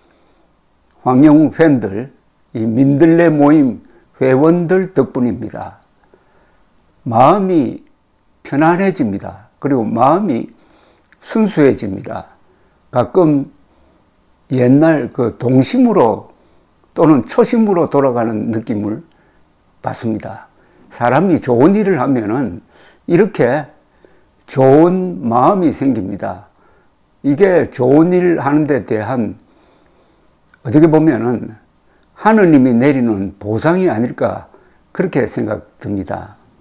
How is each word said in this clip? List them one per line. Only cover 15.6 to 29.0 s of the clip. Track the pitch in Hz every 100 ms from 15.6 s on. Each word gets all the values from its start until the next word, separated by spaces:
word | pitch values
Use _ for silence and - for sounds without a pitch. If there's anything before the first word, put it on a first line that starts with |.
| 127 247 240 190 117 98 - _ _ _ _ _ _
또는 | - 160 143 -
초심으로 | - 233 240 214 175 147
돌아가는 | 143 135 120 117 110 107
느낌을 | 110 110 107 104 117 - _ _ _ _ _ _ _
받습니다. | 117 113 113 107 107 107 - _ _ _ _
사람이 | - 120 131 196 151
좋은 | - 117 156 202
일을 | 196 160
하면은 | 131 127 104 127 117 - - _ _ _ -
이렇게 | 170 208 - 123 143 143 _ _ _ _ _ _ _ -
좋은 | 135 131 143 170 185 185 175 120
마음이 | 117 143 196 160
생깁니다. | - 139 113 98 101 101 92 - _ _ _ _ _ _ _
이게 | 139 254 196 175 117
좋은 | - 123 147 170
일 | 180 175 160
하는 | 135 147 147
데 | 135 -
대한 | 110